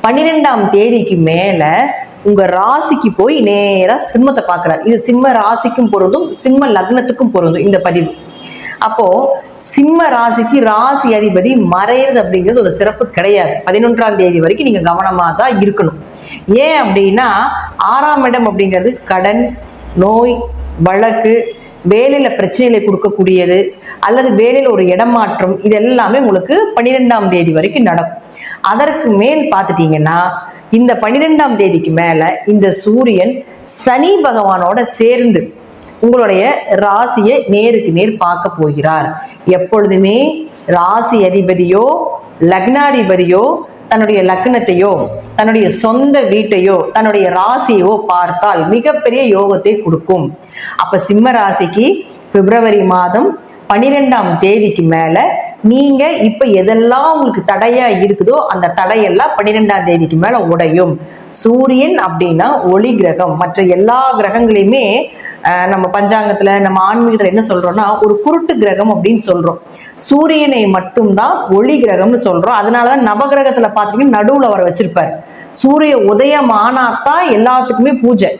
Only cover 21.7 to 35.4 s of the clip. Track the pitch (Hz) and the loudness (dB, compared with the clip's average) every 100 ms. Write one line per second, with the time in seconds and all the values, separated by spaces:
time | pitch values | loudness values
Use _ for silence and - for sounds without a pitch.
21.7 | - 175 208 262 277 254 - 185 - 247 | -8 0 2 2 2 0 -2 -4 0 2
22.7 | 220 202 190 208 202 185 185 175 180 190 | 2 0 -2 -2 0 2 2 2 0 0
23.7 | - - - 202 240 262 202 233 254 269 | -6 -20 -6 -2 0 2 2 2 2 2
24.7 | 202 180 180 240 240 208 175 185 190 208 | 2 2 2 2 0 -2 -2 -4 -2 0
25.7 | 214 226 254 208 247 247 190 185 339 427 | 2 2 0 0 0 2 0 0 0 0
26.7 | 415 240 262 247 233 196 180 170 156 185 | 0 0 2 2 2 0 0 2 0 0
27.7 | 294 220 170 160 - - - - - - | 0 0 0 -4 -10 -20 -20 -18 -6 -4
28.7 | 226 294 311 311 196 233 311 285 190 196 | 0 0 -2 0 0 2 0 0 -2 -2
29.7 | 170 160 156 156 170 180 - - - - | 0 0 0 0 0 -2 -4 -14 -20 -2
30.7 | 226 247 233 214 262 320 311 285 220 196 | 2 2 0 0 0 2 2 0 2 0
31.7 | 165 160 160 170 160 160 - - 208 196 | 0 0 -2 0 0 0 -2 0 2 2
32.7 | - 214 226 262 190 202 262 - - - | 0 0 2 2 2 0 -2 -12 -20 -12
33.7 | - - 254 330 392 285 226 202 185 175 | -4 0 0 2 2 2 0 0 0 0
34.7 | 214 233 - 226 247 240 175 | -2 -4 0 2 2 2 0